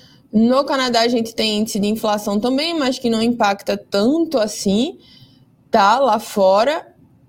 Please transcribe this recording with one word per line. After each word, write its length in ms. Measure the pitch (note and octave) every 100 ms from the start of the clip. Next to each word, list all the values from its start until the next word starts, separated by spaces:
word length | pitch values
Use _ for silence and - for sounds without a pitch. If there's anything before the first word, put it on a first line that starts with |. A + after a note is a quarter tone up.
| - _ -
No 320 | A3 A3+ C4
Canadá, 380 | C#4+ C4+ B3+ A#3
a 60 | A#3+
gente 260 | A#3+ A3+
tem 260 | - A3 G#3
índice 200 | G#3+ G#3
de 80 | G#3
inflação 520 | A3 G#3+ G#3 G#3 G3+
também, 380 | B3 C4 E4 E4
mas 220 | B3+ C4
que 100 | A#3
não 140 | A3+
impacta 540 | A#3 A#3 G#3 G3+ - G3+
tanto 600 | - G3+ A3+ D#4+ D#4+ B3+
assim, 640 | G#3 - G3+ G3+ D#4 - - - - _ _ _ _
tá? 260 | A3 G3 B3
Lá 220 | C4 A3
fora, 760 | A3 G#3 F#3+ G3 B3 D#4+ - _ _ _